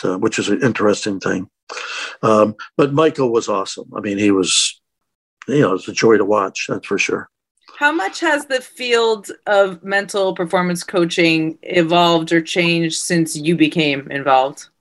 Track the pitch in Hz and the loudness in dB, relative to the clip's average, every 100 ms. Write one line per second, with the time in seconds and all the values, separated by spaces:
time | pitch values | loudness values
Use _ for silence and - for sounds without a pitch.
0 | 95 92 110 - 98 104 131 107 104 101 | -4 -2 -2 -2 -2 0 0 2 0 0
1 | 110 95 92 92 92 _ - - - - | -2 -6 -4 -4 -8 _ -16 -14 -12 -10
2 | - - 113 107 107 110 - - 139 143 | -12 -2 2 4 4 0 -8 -2 0 4
3 | 160 - 127 117 107 101 98 - - - | 2 2 0 0 0 -4 -4 -10 -12 -8
4 | 104 101 104 98 87 - - - _ _ | -4 0 4 4 2 0 0 -6 _ _
5 | _ _ _ _ - 143 104 92 - - | _ _ _ _ -2 2 2 0 -6 0
6 | 113 107 98 104 95 - - 104 - 98 | 4 4 4 0 0 -6 -8 -8 -4 -4
7 | - 101 - _ _ _ _ - 294 320 | -2 -4 -8 _ _ _ _ -2 0 0
8 | 392 - 330 294 294 262 - - 247 233 | -4 -4 -2 -2 -2 -6 -6 -8 0 2
9 | 226 220 190 - - 202 196 180 196 196 | 2 -2 -6 -10 0 2 2 0 -4 -4
10 | 202 208 190 180 175 185 180 175 - 185 | -2 -2 -2 -2 -2 0 0 -2 -2 -2
11 | 170 185 165 160 160 160 - 180 160 175 | 0 2 2 2 -2 -6 -2 0 2 4
12 | 170 165 160 170 165 185 170 170 165 - | 4 2 2 0 0 -2 0 0 -2 -4
13 | - 175 156 151 151 165 151 170 151 139 | -2 0 0 -2 -2 2 2 2 0 -2
14 | 127 139 139 131 139 143 - _ | -6 -4 2 2 2 -4 -20 _